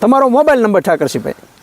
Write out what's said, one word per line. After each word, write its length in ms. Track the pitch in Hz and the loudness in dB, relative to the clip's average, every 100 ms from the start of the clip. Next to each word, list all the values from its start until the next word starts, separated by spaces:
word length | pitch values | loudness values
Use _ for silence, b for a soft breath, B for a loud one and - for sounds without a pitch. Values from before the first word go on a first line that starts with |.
તમારો 280 | 226 269 269 | 0 2 2
મોબાઈલ 340 | 254 302 269 | 2 2 2
નંબર 180 | 220 190 | 2 0
ઠાકરસિંહભાઈ? 540 | 190 160 151 117 127 - - _ | 0 -2 -2 -6 -8 -10 -16 _